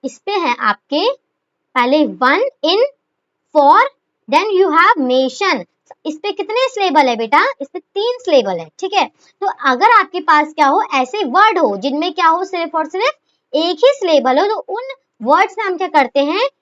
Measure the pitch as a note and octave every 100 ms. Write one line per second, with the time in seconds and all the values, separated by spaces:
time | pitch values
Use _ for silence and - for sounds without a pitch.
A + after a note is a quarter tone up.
0 | C4+ - - G4+ E4 A#3+ G#3+ G3+ _ C#4+
1 | G4+ C#5 _ _ _ _ _ - - D4
2 | C#4 F#3 C4 D#4 C5+ _ D#4 F#4+ C#5 -
3 | _ _ _ _ _ G#3 C#4+ F4 C5+ _
4 | _ _ - C#4 G4+ F#4+ F#4+ D#4 F#4 A#4
5 | B3+ B3+ C4 B3 G4 D4 F3 _ _ -
6 | - D4+ G4+ - E4+ A4 C5 B4+ F#4+ D4+
7 | C4+ A3+ A3+ C#4+ A4+ C5+ C#4 F4+ _ -
8 | A4 B4 - D4 G3+ F3+ E3 _ F#4 G4+
9 | C4+ _ _ _ G4 - C4+ B3+ G4+ A#4
10 | G4 F4+ F4+ D4+ D4+ D#4 C#4+ D#4+ - C#4
11 | B3+ G#4 E4+ C#4+ G#4+ A4 C#4+ G3+ A#3 C#4+
12 | F4 - E4 E4 F#4 F4+ E4 E4+ D#4+ F#4
13 | A#4 D5+ _ _ _ D4 E4+ F4+ B4 C#5
14 | F#4 D4+ B3 C4 G4+ G#4+ - G4+ C5 C5+
15 | _ _ A3+ D#4 G4 G4 G#4 F4+ F#4 D#4
16 | C4 C#4+ C#4+ F#4 C5+ _